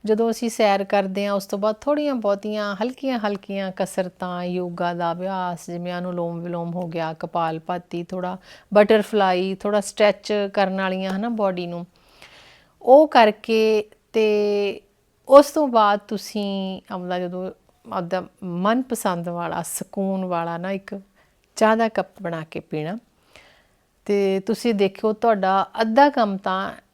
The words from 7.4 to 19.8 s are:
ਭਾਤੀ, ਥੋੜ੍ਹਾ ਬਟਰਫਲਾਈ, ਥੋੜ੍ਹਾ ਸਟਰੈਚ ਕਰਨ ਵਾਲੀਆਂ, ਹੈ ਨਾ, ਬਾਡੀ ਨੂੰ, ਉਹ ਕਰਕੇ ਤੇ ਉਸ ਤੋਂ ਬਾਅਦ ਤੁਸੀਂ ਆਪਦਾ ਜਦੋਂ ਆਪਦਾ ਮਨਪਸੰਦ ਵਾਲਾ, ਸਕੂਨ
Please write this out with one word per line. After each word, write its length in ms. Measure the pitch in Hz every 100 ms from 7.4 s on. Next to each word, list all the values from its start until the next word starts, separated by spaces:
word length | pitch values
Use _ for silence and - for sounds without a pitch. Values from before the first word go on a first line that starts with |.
| 165 160
ਭਾਤੀ, 440 | 160 180 - 170
ਥੋੜ੍ਹਾ 340 | 175 185 180 185 - - _
ਬਟਰਫਲਾਈ, 800 | 202 208 220 208 214 190 185 190
ਥੋੜ੍ਹਾ 260 | 190 202 208
ਸਟਰੈਚ 520 | 196 - 208 202 - 208 202
ਕਰਨ 260 | 196 196 190
ਵਾਲੀਆਂ, 320 | 190 185 190
ਹੈ 60 | 190
ਨਾ, 100 | 226
ਬਾਡੀ 380 | 220 202 180 175
ਨੂੰ, 200 | 175 175 _ _ _ - - - - _ _
ਉਹ 260 | - 269 311
ਕਰਕੇ 760 | 254 214 214 - 220 220 214 208 _ _
ਤੇ 680 | 226 214 208 208 202 202 190 _ _ _ _ -
ਉਸ 220 | 277 285
ਤੋਂ 180 | 311 285
ਬਾਅਦ 320 | 233 208 208 -
ਤੁਸੀਂ 720 | 208 - 214 202 196 190 185 _
ਆਪਦਾ 280 | 185 180 180
ਜਦੋਂ 320 | 180 180 185 - _ _ -
ਆਪਦਾ 320 | 196 170 185 180 _
ਮਨਪਸੰਦ 840 | 185 175 196 240 262 233 202 175 175
ਵਾਲਾ, 340 | 175 170 165
ਸਕੂਨ 640 | 170 -